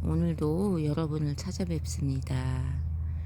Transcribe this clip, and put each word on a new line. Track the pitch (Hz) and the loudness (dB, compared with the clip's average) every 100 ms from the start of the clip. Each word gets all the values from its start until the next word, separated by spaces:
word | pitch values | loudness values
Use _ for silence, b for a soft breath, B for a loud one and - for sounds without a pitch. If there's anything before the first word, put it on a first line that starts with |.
오늘도 | 165 160 170 156 151 165 208 170 151 | 0 2 2 2 0 2 2 2 2
여러분을 | 147 160 156 147 139 | 2 0 0 0 -2
찾아뵙습니다. | 180 - 180 160 - - 139 131 - 131 127 127 131 - - - B B | -4 -4 -2 -2 -2 -2 0 0 0 0 0 0 0 0 -2 -2 B B